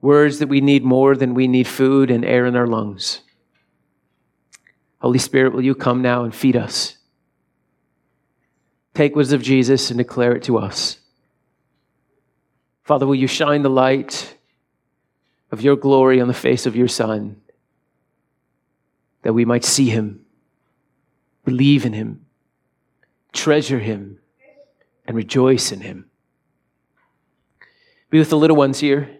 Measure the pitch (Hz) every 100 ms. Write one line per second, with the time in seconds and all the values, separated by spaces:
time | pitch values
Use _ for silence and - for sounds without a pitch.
0 | 135 147 147 143 143 139 139 139 127 127
1 | 135 139 131 123 131 127 120 - 135 139
2 | 135 120 120 123 123 123 120 113 104 98
3 | - - _ _ _ _ _ _ _ _
4 | _ _ _ _ _ _ _ _ _ _
5 | 127 127 - 135 131 123 131 135 - 123
6 | 127 123 120 110 135 123 104 - - -
7 | _ _ _ _ _ _ _ _ _ _
8 | _ _ _ _ _ _ _ _ _ -
9 | 147 143 139 139 117 135 123 135 - 120
10 | 120 - 120 120 - 117 95 - - -
11 | _ _ _ _ _ _ _ _ _ _
12 | _ _ _ _ _ _ _ _ _ 147
13 | 135 139 131 - 151 147 139 131 131 135
14 | 127 - - - _ _ _ _ _ _
15 | _ _ _ _ _ 107 131 139 139 135
16 | 131 127 123 120 131 127 131 113 123 -
17 | 113 107 104 104 _ _ _ _ _ _
18 | _ _ _ _ _ _ _ _ _ _
19 | _ _ - 113 120 120 - - 131 110
20 | 107 101 _ _ _ _ _ _ _ _
21 | _ _ _ _ - 127 139 143 123 107
22 | 110 107 _ _ _ _ _ _ _ _
23 | _ _ _ - - 147 147 135 107 107
24 | 101 101 _ _ _ _ _ _ _ _
25 | - 113 107 131 127 127 - 98 110 147
26 | - _ _ _ _ _ _ _ _ _
27 | _ _ _ _ _ _ - _ _ _
28 | _ 156 156 160 160 156 139 131 147 139
29 | 139 -